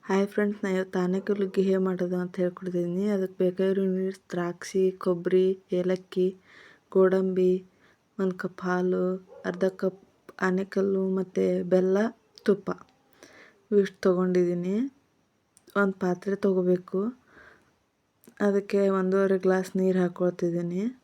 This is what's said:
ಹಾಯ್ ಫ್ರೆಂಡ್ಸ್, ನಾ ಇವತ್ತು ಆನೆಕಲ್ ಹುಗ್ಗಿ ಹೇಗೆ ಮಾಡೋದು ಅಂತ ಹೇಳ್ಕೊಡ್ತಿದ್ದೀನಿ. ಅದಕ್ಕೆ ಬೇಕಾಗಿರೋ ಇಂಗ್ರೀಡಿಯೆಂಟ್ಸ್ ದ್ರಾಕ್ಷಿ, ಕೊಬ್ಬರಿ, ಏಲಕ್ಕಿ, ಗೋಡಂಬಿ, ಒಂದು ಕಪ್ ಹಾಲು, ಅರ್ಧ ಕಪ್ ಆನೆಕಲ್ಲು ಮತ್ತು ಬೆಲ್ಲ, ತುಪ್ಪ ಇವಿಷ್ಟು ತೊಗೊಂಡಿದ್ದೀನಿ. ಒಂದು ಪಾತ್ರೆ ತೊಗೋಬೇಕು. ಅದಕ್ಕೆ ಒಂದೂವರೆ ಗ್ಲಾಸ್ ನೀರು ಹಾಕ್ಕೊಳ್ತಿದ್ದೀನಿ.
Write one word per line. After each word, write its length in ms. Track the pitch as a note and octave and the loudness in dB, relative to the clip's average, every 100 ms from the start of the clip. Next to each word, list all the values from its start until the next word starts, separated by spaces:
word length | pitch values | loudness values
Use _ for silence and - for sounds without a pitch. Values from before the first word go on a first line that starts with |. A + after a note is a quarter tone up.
| - | 0
ಹಾಯ್ 200 | G3 G3+ | 0 2
ಫ್ರೆಂಡ್ಸ್, 260 | G#3 G#3 G#3 | 0 -2 -2
ನಾ 80 | G3 F#3 | -2 -2
ಇವತ್ತು 200 | F#3 F#3 | -2 -2
ಆನೆಕಲ್ 360 | F3+ F#3+ F#3+ G3+ | 0 -2 -2 -2
ಹುಗ್ಗಿ 200 | F#3+ G3 F#3+ | -2 0 2
ಹೇಗೆ 120 | F#3+ | 2
ಮಾಡೋದು 320 | F#3 F3+ F3+ F3+ | 0 -2 -2 -2
ಅಂತ 120 | F3+ F3+ | -4 -2
ಹೇಳ್ಕೊಡ್ತಿದ್ದೀನಿ. 640 | F3+ F3+ F#3 F3+ F3 F3 G#3 | -4 -4 -6 -4 -2 -2 -2
ಅದಕ್ಕೆ 240 | G3+ F#3+ F#3+ | -2 -4 0
ಬೇಕಾಗಿರೋ 380 | F#3 F3+ F#3+ F#3+ | -2 0 0 2
ಇಂಗ್ರೀಡಿಯೆಂಟ್ಸ್ 400 | F#3+ F#3 F#3+ F#3+ _ | 0 0 -4 -6 _
ದ್ರಾಕ್ಷಿ, 500 | F3+ F3 F3 - F#3+ F#3+ F#3 | -4 -4 -6 -6 0 0 0
ಕೊಬ್ಬರಿ, 420 | - F3 F3+ F#3 F#3 F#3+ _ F3+ | -2 -2 2 2 2 0 _ -2
ಏಲಕ್ಕಿ, 480 | F3+ F#3 F#3 - F#3 F#3+ _ - - - _ | -2 -4 -4 -2 -2 -2 _ -20 -20 -20 _
ಗೋಡಂಬಿ, 600 | F#3+ F#3 F#3+ F#3+ F#3 F#3 F#3 F#3 _ _ _ _ - | 4 4 4 0 2 2 2 -4 _ _ _ _ -4
ಒಂದು 160 | F#3+ F#3 | -4 -2
ಕಪ್ 200 | F3+ F3+ F#3 | -8 -6 -2
ಹಾಲು, 340 | F3+ F3+ F#3 F3+ F#3 - - F#3 | 0 0 0 0 -4 -10 -10 -8
ಅರ್ಧ 140 | F3+ F#3 F#3 | -2 -2 0
ಕಪ್ 200 | F#3+ F#3 _ _ - - F#3+ | -4 -4 _ _ -20 -4 -2
ಆನೆಕಲ್ಲು 560 | F#3 G3 G3 G3 F#3+ F#3+ F#3+ | 0 -2 -2 0 0 0 -2
ಮತ್ತು 260 | F#3 F#3+ F#3 F3+ F3+ | -2 0 0 0 2
ಬೆಲ್ಲ, 240 | F#3 F#3 G3 A3+ - _ - - | 2 4 2 0 -4 _ -6 0
ತುಪ್ಪ 220 | G3 - - - _ _ _ - - - _ _ | 0 -2 -12 -14 _ _ _ -20 -20 -20 _ _
ಇವಿಷ್ಟು 260 | G#3 F#3+ - G3 | 2 2 0 0
ತೊಗೊಂಡಿದ್ದೀನಿ. 680 | F3+ F#3 F3+ F3 F3 F3+ G3+ C4+ _ _ _ _ _ _ _ _ G3+ | 2 2 2 0 -2 -2 -2 -4 _ _ _ _ _ _ _ _ 0
ಒಂದು 140 | G3+ F#3+ | 0 0
ಪಾತ್ರೆ 340 | F#3 F3+ G3 G3 | -2 -2 -4 0
ತೊಗೋಬೇಕು. 560 | G3+ F#3 F3+ F3+ F3+ F#3 G#3+ B3+ _ - - _ _ _ _ _ _ _ - _ G#3 | 0 2 2 0 0 -4 -4 -8 _ -20 -20 _ _ _ _ _ _ _ -20 _ 0
ಅದಕ್ಕೆ 340 | G3 G3+ G3+ G3 F#3+ | 0 0 0 2 2
ಒಂದೂವರೆ 400 | F#3 F#3+ F#3+ F#3+ F#3 | 2 2 2 2 2
ಗ್ಲಾಸ್ 240 | F#3 F#3 F#3+ | 0 0 0
ನೀರು 180 | F#3+ F#3 | 2 2
ಹಾಕ್ಕೊಳ್ತಿದ್ದೀನಿ. 800 | F3+ F3+ F3+ F3+ F3 E3+ E3+ F3+ A3 B3+ | 0 0 -2 0 -2 -2 -4 -4 -6 -8